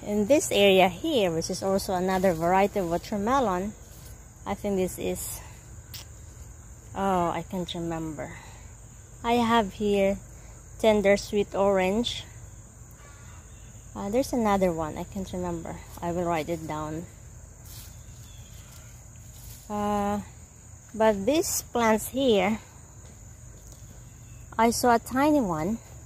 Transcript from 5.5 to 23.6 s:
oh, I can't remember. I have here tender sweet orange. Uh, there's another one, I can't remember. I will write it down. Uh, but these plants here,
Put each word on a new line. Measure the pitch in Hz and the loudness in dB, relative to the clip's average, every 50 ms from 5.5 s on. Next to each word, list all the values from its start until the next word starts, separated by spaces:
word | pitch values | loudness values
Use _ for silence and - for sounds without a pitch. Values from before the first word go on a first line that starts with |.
| - - - - - - - - - - - - - - - - - - - - - - - - - - - - - | -18 -18 -18 -18 -18 -18 -16 -14 -14 -14 -14 -16 -18 -18 -18 -18 -18 -18 -18 -18 -18 -18 -18 -18 -20 -18 -16 -10 -6
oh, | 190 196 196 185 175 175 165 | -2 0 2 2 2 2 2
I | - 170 165 | 0 -4 -6
can't | - - 185 170 - - | -6 -6 -6 -6 -4 -6
remember. | 175 170 165 165 160 165 160 151 151 147 - - - - - - - - - - - - - - - - - - - - | -6 -6 -4 -4 -6 -6 -8 -8 -8 -10 -10 -12 -14 -16 -16 -18 -18 -18 -18 -18 -18 -18 -18 -18 -20 -20 -18 -14 -6 0
I | 233 240 | 2 2
have | 240 233 226 233 233 214 190 - | 4 4 4 4 4 4 2 -2
here | - 214 208 202 196 196 196 202 196 - - - - - - - - - - - - | -2 0 2 4 4 4 2 2 -2 -6 -16 -18 -18 -18 -18 -18 -18 -18 -18 -4 2
tender | - 220 214 208 190 196 202 | 4 6 6 6 6 6 6
sweet | 202 - - 220 208 202 - - | 4 2 0 0 0 0 0 0
orange. | 185 196 202 196 190 185 185 202 226 240 - - - - - - - - - - - - - - - - - - - - - - - - - - - - - - - - - - - - - - | 2 4 4 4 4 4 4 2 2 0 0 -4 -6 -10 -14 -16 -18 -18 -18 -18 -18 -20 -20 -20 -20 -20 -20 -20 -20 -20 -20 -18 -18 -18 -18 -18 -18 -18 -18 -20 -18 -18 -18 -18 -18 -18 -14 -12
Uh, | 208 196 202 | -8 -6 -2
there's | 214 254 277 - 285 | 0 0 0 0 0
another | 247 220 208 196 196 190 180 | 2 4 4 4 4 4 2
one, | 165 160 160 151 139 | 2 0 -4 -4 -6
I | 147 175 | -8 -8
can't | - - 196 190 - | -8 -8 -10 -8 -8
remember. | - 180 180 175 170 165 165 165 165 170 - - - - | -6 -6 -4 -4 -4 -6 -8 -10 -12 -12 -14 -14 -12 -6
I | 180 175 | -4 -4
will | 170 180 175 | -2 -2 0
write | 170 170 156 147 165 | 0 0 -2 -2 -2
it | 170 160 160 | -4 -6 -6
down. | 151 151 151 156 156 156 160 180 - - - - - - - - - - - - - - - - - - - - - - - - - - - - - - - - - - - - - - - - - - - - - - - - - - - - - | -6 -6 -6 -6 -6 -8 -8 -10 -12 -16 -20 -20 -18 -18 -18 -20 -20 -20 -20 -18 -16 -16 -16 -16 -16 -18 -18 -18 -18 -18 -18 -18 -18 -18 -18 -18 -18 -18 -18 -18 -18 -18 -18 -18 -18 -20 -20 -20 -20 -20 -20 -20 -20 -18 -18 -18 -18 -18 -16 -12 -8
Uh, | 208 208 208 208 208 208 202 202 208 202 196 - - - - - - - - - - - - - - | -4 -2 0 0 0 0 0 0 -2 -2 -4 -8 -14 -20 -20 -20 -20 -20 -20 -20 -20 -20 -18 -8 0
but | 214 220 220 208 196 196 | 2 4 4 4 2 2
these | 233 294 330 392 - - - | 2 2 2 2 0 -2 -4
plants | - - - 240 233 220 220 214 - | -4 -2 0 2 4 4 4 2 0
here, | - - 262 277 254 214 190 180 202 220 - - - - - - - - - - - - - - - - - - - - - | -2 -2 0 4 4 4 4 4 2 0 -2 -6 -12 -20 -20 -20 -20 -20 -20 -20 -20 -18 -18 -20 -20 -20 -18 -18 -18 -18 -18